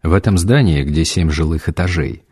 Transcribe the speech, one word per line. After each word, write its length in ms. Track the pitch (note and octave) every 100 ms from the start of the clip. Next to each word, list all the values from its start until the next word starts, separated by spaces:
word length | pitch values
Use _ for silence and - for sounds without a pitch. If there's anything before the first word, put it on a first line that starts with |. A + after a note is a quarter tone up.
В 120 | E2
этом 240 | F2+ A2 F#2+
здании, 460 | F2 C3 A2+ D2
где 200 | C#2 D2
семь 260 | D#2+ - E2
жилых 380 | D2 D#2 D#2+ -
этажей, 560 | D#2 F2+ F2 C#2+ - _